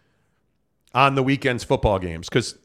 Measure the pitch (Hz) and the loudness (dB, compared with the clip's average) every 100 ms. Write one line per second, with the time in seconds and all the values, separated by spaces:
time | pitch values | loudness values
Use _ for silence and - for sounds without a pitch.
0 | _ _ _ _ _ _ _ _ _ 123 | _ _ _ _ _ _ _ _ _ 2
1 | 139 135 131 139 135 120 - 131 117 95 | 2 4 0 0 0 -2 -2 0 2 0
2 | 90 82 - 123 113 - | -2 -8 -4 -2 -2 -6